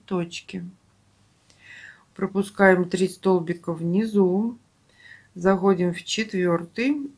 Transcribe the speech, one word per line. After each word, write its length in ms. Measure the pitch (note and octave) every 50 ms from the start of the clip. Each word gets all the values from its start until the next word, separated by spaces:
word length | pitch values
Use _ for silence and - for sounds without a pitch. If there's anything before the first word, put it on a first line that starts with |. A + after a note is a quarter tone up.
| _
точки. 640 | - F#3+ F3 E3+ F3 - - - - - F#3 F3 F3+ F#3 _ _ _ _ _ _ _ _ _ _ _ _ _ _ _ _ _ - - - - - - - _ _ _ _
Пропускаем 760 | - G3 F#3+ F#3+ G3 G3 G3 - - G3+ F#3+ F#3 F#3 F3+ F3
три 180 | - F3 F#3+ F3+
столбика 640 | F#3 - - F#3+ F#3 F3+ E3 E3 E3+ F3 - - E3
внизу, 840 | D#3 E3 E3+ F3 G3+ A3+ A3 G#3 G3+ F#3+ F3+ F3+ G3 A3 A#3 A#3+ - _ _ _ _ _ _ _ _ - - - - _ _ -
заходим 600 | F3+ E3+ F#3+ F#3+ F3+ F#3 G3 G3 E3+ F3+ F3 E3+
в 80 | - -
четвёртый 1080 | - - G#3 A3 A3 - F#3 F3+ F3 E3+ E3 E3+ - - - A#3+ C4+ D4 D4 C#4 - -